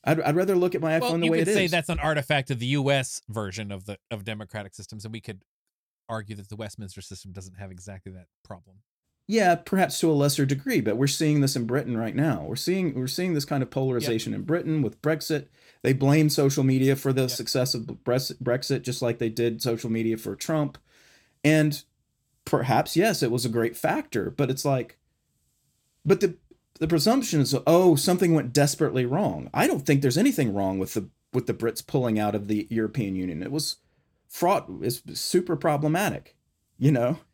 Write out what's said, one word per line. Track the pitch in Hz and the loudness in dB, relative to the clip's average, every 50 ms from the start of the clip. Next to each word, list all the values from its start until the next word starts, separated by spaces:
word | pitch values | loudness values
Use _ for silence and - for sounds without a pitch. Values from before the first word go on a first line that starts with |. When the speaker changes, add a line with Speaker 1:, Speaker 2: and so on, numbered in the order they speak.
| _ | _
Speaker 1:
Yeah. | - | 0
Speaker 2:
I'd, | 156 160 | 0 0
I'd | - 147 151 | 2 0 2
rather | 170 185 190 196 | 2 2 2 2
look | 180 180 185 180 | 2 2 2 0
at | - | -2
my | 165 160 160 165 | 0 0 0 2
Speaker 1:
Well, | 180 - | 2 0
Speaker 2:
iPhone | 165 170 | 0 2
the | 170 | 2
Speaker 1:
you | 160 | 2
Speaker 2:
way | 165 165 | 2 2
Speaker 1:
could | 165 180 | 2 2
Speaker 2:
it | 214 | 2
Speaker 1:
say | 202 190 | 2 2
Speaker 2:
is. | 175 | 2
Speaker 1:
that's | 165 170 151 - | 2 0 0 -2
an | 170 160 | -4 -2
artifact | 143 160 156 147 131 - 151 143 131 - | 0 0 0 0 0 0 0 0 0 -2
of | 139 117 | -4 -4
the | 120 | -2
U | 123 139 147 135 135 | 0 0 2 2 2
S | 139 139 127 - - - _ - | 2 2 0 -2 -8 -12 _ -8
version | 107 110 104 98 90 107 107 101 | -6 -6 -6 -6 -6 -8 -8 -8
of | 98 95 92 | -10 -10 -10
the, | 101 101 - _ _ | -12 -14 -14 _ _
of | 120 107 98 | -10 -8 -8
democratic | 113 110 107 107 95 - 107 101 95 _ | -8 -8 -10 -10 -10 -10 -10 -10 -10 _
systems, | - 98 - - 107 101 | -18 -16 -16 -16 -14 -12
and | 113 | -12
we | 110 113 | -12 -12
could | - - 104 95 _ _ _ _ _ _ _ _ _ _ _ _ _ - | -12 -12 -14 -14 _ _ _ _ _ _ _ _ _ _ _ _ _ -8
argue | 117 110 107 101 110 | -8 -8 -6 -8 -12
that | 101 98 101 | -14 -12 -14
the | 107 | -10
Westminster | 104 110 104 - - 107 92 - 98 | -10 -10 -10 -10 -12 -14 -14 -14 -16
system | 92 - 98 92 - 98 | -16 -16 -16 -16 -16 -16
doesn't | 90 98 92 95 90 | -16 -16 -16 -16 -16
have | 92 101 95 | -16 -16 -16
exactly | 92 90 92 101 98 95 _ 98 | -16 -18 -16 -16 -18 -16 _ -18
that | 92 92 90 _ _ _ _ | -18 -18 -20 _ _ _ _
problem. | _ 104 87 85 _ 92 101 _ _ _ _ _ _ _ _ _ | _ -18 -18 _ _ _ -20 _ _ _ _ _ _ _ _ _
Speaker 2:
Yeah, | - 202 226 202 180 170 | -2 0 2 4 4 2
perhaps | 170 - - - 190 185 - - - | 2 0 -2 0 0 2 0 0 0
to | - 165 | 2 2
a | |
lesser | 156 143 139 147 143 - 143 | 4 4 2 2 2 2 0
degree, | 131 143 139 - 269 247 165 | 0 0 -2 -2 0 0 0
but | 110 110 101 117 | 2 0 0 2
we're | 139 | 0
seeing | 139 139 - 160 151 151 147 | 0 0 0 0 2 4 4
this | 139 135 135 | 2 2 0
in | 135 117 | -2 -2
Britain | 113 123 147 127 - 120 | 0 -2 -2 -2 -2 -4
right | 110 117 110 - | -4 -4 -2 -2
now. | 127 147 160 123 87 73 | 0 0 0 0 -2 -4
We're | - 113 | -6 -6
seeing, | - - - 180 190 185 165 - | -4 -2 -2 0 0 0 -2 -2
we're | 127 127 | -4 -6
seeing | 131 - - 180 185 | -4 -4 -4 -2 0
this | 170 147 139 | 0 -2 -2
kind | - 156 135 | -2 -2 -2
of | 131 120 | -2 -2
polarization | - 135 135 131 127 120 - - 117 113 - 113 | -2 -2 0 0 0 0 0 0 -2 -2 -2 -4
Speaker 1:
Yep. | 107 101 | -6 -6
Speaker 2:
in | 98 | -2
Britain | - 156 175 - 156 156 156 | -2 -2 -2 0 -2 0 0
with | 135 107 - _ | 0 -2 -2 _
Brexit. | - 147 160 151 - - 156 143 - _ _ _ _ _ _ _ | -2 -2 -2 -2 -2 -4 -4 -4 -4 _ _ _ _ _ _ _
They | - 123 135 | 2 2 2
blame | 131 135 139 143 156 156 151 | 4 4 6 6 6 6 4
social | 147 - 143 139 139 - | 4 4 2 2 4 4
media | 135 131 131 131 131 135 135 | 2 4 4 4 4 4 2
for | 135 - 135 131 | 2 2 0 2
the | 135 | 2
Speaker 1:
Yep. | 131 123 | 0 0
Speaker 2:
success | - - 117 - - 131 123 131 - | -2 -6 -6 -2 0 0 0 0 0
of | 120 110 - 113 - _ | -4 -4 -8 -12 -6 _
Brex-, | - 123 131 135 - - - | 0 0 0 0 -4 -8 -6
Brexit, | 123 123 120 123 - - 139 120 | -2 0 0 0 0 -2 -2 -2
just | 117 123 123 - | -2 -6 -6 -2
like | 131 120 117 120 | -2 -2 -2 0
they | 120 113 | -2 -4
did | 110 117 117 120 113 113 | 0 0 0 0 0 -2
social | - 123 117 113 - 120 | -2 -2 -2 -2 -2 -4
media | 113 113 113 113 110 110 | -2 0 0 -2 -2 -2
for | - 104 98 | -6 -10 -8
Trump. | - - - 160 156 147 143 - - _ _ _ _ _ _ _ _ _ _ _ _ | -8 -4 -2 0 0 0 -2 -4 -12 _ _ _ _ _ _ _ _ _ _ _ _
And | _ 147 156 156 151 151 143 - - _ _ _ _ _ _ _ _ _ _ _ _ | _ 4 4 6 4 2 0 -4 -10 _ _ _ _ _ _ _ _ _ _ _ _
perhaps, | - - 135 - 127 117 120 156 - - | -2 -2 0 2 2 2 2 2 2 0
yes, | 160 190 226 185 - | 2 2 2 2 0
it | 156 117 | 0 0
was | 117 123 117 | 0 -2 -2
a | 127 | -2
great | 113 117 113 117 113 | 0 0 0 0 -2
factor, | - - - 175 311 285 - - 113 - - | -2 -2 -2 -2 -2 -4 -4 -4 -4 -4 -4
but | 139 - 143 131 | -2 -2 -2 -2
it's | 135 139 - | -2 -2 0
like, | 143 135 127 117 - - _ _ _ _ _ _ _ _ _ _ _ _ _ _ _ _ _ _ _ _ _ _ | 0 0 0 -2 -6 -14 _ _ _ _ _ _ _ _ _ _ _ _ _ _ _ _ _ _ _ _ _ _
but | 147 196 190 | 2 4 4
the, | 208 180 170 _ _ _ - _ _ _ _ - | 4 -2 -2 _ _ _ -20 _ _ _ _ -4
the | 160 156 | -2 0
presumption | 170 165 139 208 233 277 233 - 175 151 | 2 2 4 4 2 2 0 0 2 2
is, | 135 - 139 123 - | 2 2 0 0 4
"Oh, | 147 165 175 185 180 160 | 4 6 8 8 6 6
something | 139 - - 180 175 196 175 165 | 6 4 2 2 2 4 4 4
went | 156 131 123 | 2 2 2
desperately | 120 147 143 147 - - 156 139 - 131 127 | 2 4 4 4 2 0 -2 0 0 0 -2
wrong." | 120 131 175 208 135 87 76 64 - - | 0 0 0 0 -2 -2 -4 -8 -4 0
I | - 208 | 0 2
don't | 311 330 170 139 | 2 2 0 2
think | - 147 139 | 2 2 4
there's | 139 131 123 156 | 4 2 2 4
anything | 214 285 233 - 143 113 | 4 4 4 2 0 0
wrong | 98 101 98 95 95 95 | 0 0 0 0 0 -2
with | 95 - - | -4 -2 -4
the, | 110 95 - _ _ _ _ | -6 -6 -6 _ _ _ _
with | - 127 120 | -4 -4 -2
the | - 110 | -2 -4
Brits | - 113 117 107 - - | -2 -2 -4 -4 -4 -12
pulling | - - 139 127 120 110 107 | -2 -2 0 0 2 0 2
out | 107 104 101 | 0 0 0
of | 107 101 101 | -2 -2 -2
the | 107 107 104 - | -2 -2 -2 -2
European | 117 113 110 107 107 139 110 98 95 | -2 -2 -2 -2 -2 -4 -4 -4 -4
Union. | 95 92 92 82 76 | -4 -4 -4 -6 -6
It | 90 - | -8 -6
was | 135 156 147 - - _ _ _ _ _ _ _ _ _ _ _ | -6 -4 -4 -6 -8 _ _ _ _ _ _ _ _ _ _ _
fraught, | - - - - 202 - - - 95 - | -6 -2 0 2 2 0 -2 -6 -12 -6
it's | 80 110 131 - _ - - - | -4 -4 -6 -6 _ -12 -10 -8
super | - - - 180 180 - - | -6 0 0 0 0 0 -4
problematic, | 143 - 165 147 143 151 151 156 180 208 180 - - - - _ _ _ _ _ _ _ _ _ | -2 0 0 0 0 0 0 0 2 0 -2 -2 -6 -12 -18 _ _ _ _ _ _ _ _ _
you | _ 120 143 | _ 2 4
know? | 151 123 120 123 156 - _ _ | 4 4 2 0 -2 -4 _ _